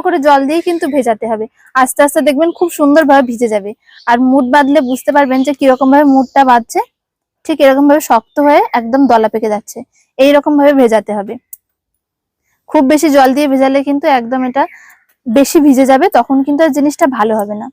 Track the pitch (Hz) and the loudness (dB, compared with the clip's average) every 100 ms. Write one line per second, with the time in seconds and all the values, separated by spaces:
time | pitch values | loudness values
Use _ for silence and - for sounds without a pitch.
0 | 359 339 285 277 269 330 349 339 339 277 | -2 -2 2 0 0 -4 -4 -4 -4 -4
1 | 233 214 226 220 220 _ _ 262 254 - | -2 -4 -6 -6 -8 _ _ -2 -2 0
2 | 285 320 277 277 339 - 349 - 285 302 | 0 0 -2 0 -2 -2 -6 -2 0 2
3 | 294 277 247 226 240 214 202 - _ - | 2 2 0 -2 -4 -4 -8 -16 _ -14
4 | - 240 254 269 247 294 269 294 247 254 | -4 0 2 0 0 0 2 0 -2 -6
5 | - 285 277 262 269 277 277 254 269 277 | -2 0 0 0 -2 -2 0 2 2 2
6 | 294 269 262 277 262 240 233 349 480 _ | 4 2 0 0 2 2 0 -8 -8 _
7 | _ _ _ _ - 302 277 269 285 294 | _ _ _ _ -8 0 2 2 2 2
8 | - 233 - - 285 302 453 247 226 269 | 0 -2 -2 -2 2 2 0 -4 -4 0
9 | 269 226 220 220 220 208 - 233 - _ | 2 2 0 -4 -4 -6 -8 -20 -20 _
10 | _ - 277 285 302 294 285 277 240 220 | _ 0 2 2 0 0 2 2 2 0
11 | 202 208 202 240 _ - _ _ _ _ | -2 -8 -8 -14 _ -20 _ _ _ _
12 | _ _ _ _ _ _ _ 302 262 302 | _ _ _ _ _ _ _ -2 2 2
13 | 320 277 269 262 294 269 269 269 277 285 | 2 2 2 2 0 0 0 -2 -2 -4
14 | 320 262 233 262 254 269 330 - - _ | 0 -2 -2 -6 -4 -4 -4 -6 -20 _
15 | _ _ 262 226 277 339 294 254 269 262 | _ _ -4 0 2 2 2 2 2 2
16 | 370 254 240 269 277 285 320 285 285 - | 2 0 0 -2 -2 0 0 0 -2 0
17 | 330 247 214 220 202 208 240 | -2 0 -2 -2 -4 -10 -14